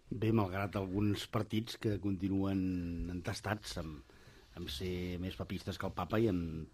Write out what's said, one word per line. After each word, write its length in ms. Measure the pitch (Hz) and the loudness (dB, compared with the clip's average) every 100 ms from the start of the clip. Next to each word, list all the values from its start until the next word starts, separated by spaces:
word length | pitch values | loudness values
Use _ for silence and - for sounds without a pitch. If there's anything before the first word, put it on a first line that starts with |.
| - | -8
Bé, 220 | 120 110 | 0 4
malgrat 400 | 113 95 95 101 101 | 4 4 0 -2 -2
alguns 520 | 95 98 104 98 - | 0 2 2 2 0
partits 480 | 107 104 110 113 - | -2 0 0 -2 -2
que 220 | 113 101 | -2 0
continuen 1080 | 101 92 95 98 98 98 92 90 87 85 85 | 0 0 2 2 2 2 2 0 -2 -2 -4
entestats 640 | 90 - 95 101 110 - 90 | -4 -4 -2 -2 -2 -4 -6
amb, 240 | 80 71 - - - - - 87 | -6 -10 -16 -20 -20 -20 -14 -10
amb 100 | 82 | -8
ser 480 | - 92 90 90 87 | -4 -2 -2 -2 -2
més 140 | 90 - | -4 -4
papistes 400 | 92 92 - 92 | -4 -4 -4 -4
que 80 | 95 | -2
el 80 | |
papa 240 | - 87 107 | -2 2 6
i, 80 | 113 | 6
en, 380 | 90 82 80 76 | 4 2 -2 -6